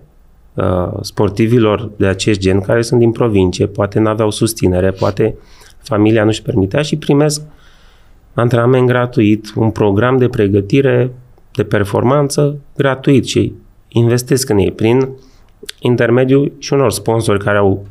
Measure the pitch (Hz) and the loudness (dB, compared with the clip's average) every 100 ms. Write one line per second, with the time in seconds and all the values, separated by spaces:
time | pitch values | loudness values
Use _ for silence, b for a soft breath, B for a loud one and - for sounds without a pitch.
0 | - _ _ _ _ - 98 90 92 - | -16 _ _ _ _ -4 -2 -2 -4 -6
1 | - - 104 104 113 123 107 104 113 - | -10 -2 -2 0 2 2 2 0 -4 -2
2 | 98 95 - 104 95 98 98 120 117 123 | -2 0 -2 0 0 0 0 -2 0 2
3 | 117 113 123 101 92 87 98 - 101 104 | 2 2 0 2 0 0 -4 -2 -2 0
4 | 107 110 110 104 113 - 95 90 92 95 | 0 0 -2 0 -4 0 -2 0 -2 -2
5 | 104 101 110 - B B B B - 104 | -4 -2 -4 -4 B B B B -6 0
6 | 107 110 107 110 - 104 95 147 151 151 | 2 2 0 -2 -4 -2 0 -2 -4 -4
7 | - 143 151 147 - b b b b b | 0 0 0 -2 -12 b b b b b
8 | b b _ - 120 120 120 131 127 123 | b b _ -2 0 2 2 2 2 0
9 | 123 120 104 107 - - 113 101 107 98 | -2 0 2 0 -4 -2 -2 0 0 2
10 | 120 131 123 120 101 101 98 139 135 123 | 2 2 0 0 0 0 0 0 2 2
11 | 127 - - - - - 104 107 101 107 | 0 -6 -20 -20 -12 -6 -2 -2 0 0
12 | 113 143 139 - 147 147 - - 139 131 | 2 2 0 0 -2 -2 -14 -4 -2 0
13 | 143 135 - - 104 - - _ _ 117 | 2 2 2 -2 -2 -6 -20 _ _ 0
14 | 117 123 127 131 - 104 90 - 107 127 | 2 0 0 -2 0 0 0 0 0 2
15 | 131 131 b b b _ - - 127 120 | 0 -6 b b b _ -20 -6 -2 0
16 | 120 120 131 139 139 - - 139 127 98 | 2 2 4 2 0 -6 -2 0 0 0
17 | - 113 107 101 101 104 101 95 - | -2 -2 0 0 0 2 2 0 -6